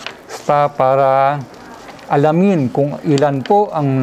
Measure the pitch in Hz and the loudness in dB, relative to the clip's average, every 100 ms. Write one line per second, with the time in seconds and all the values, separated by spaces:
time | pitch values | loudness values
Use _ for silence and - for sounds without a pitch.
0 | - - - - - 147 147 - 131 135 | -18 -18 -16 -8 -2 0 0 0 0 2
1 | 135 135 139 147 127 - - - - - | 2 2 2 -2 -8 -16 -20 -20 -20 -20
2 | - 147 147 160 196 180 127 143 143 139 | -4 0 2 2 2 2 0 -2 -4 -4
3 | 175 139 147 139 120 202 208 165 143 135 | 0 2 2 -2 0 0 0 -2 -2 0